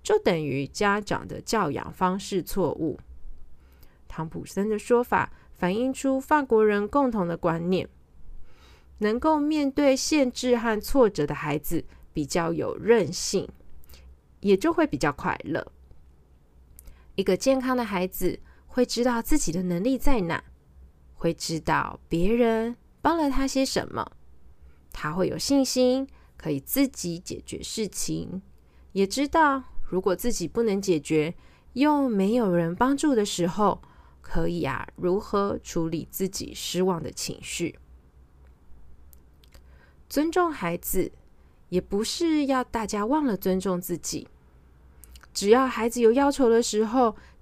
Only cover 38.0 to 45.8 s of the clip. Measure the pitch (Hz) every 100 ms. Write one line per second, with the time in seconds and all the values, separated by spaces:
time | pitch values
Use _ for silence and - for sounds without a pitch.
38 | _ _ - - - - - - - -
39 | - - - _ - - - - - -
40 | - - 320 359 349 294 175 170 - -
41 | - - - - - - - 180 - 202
42 | 226 - 339 311 269 262 240 - 214 208
43 | 214 302 285 190 190 185 196 180 180 170
44 | - 160 - - _ - - - - -
45 | - - - - 196 240 262 233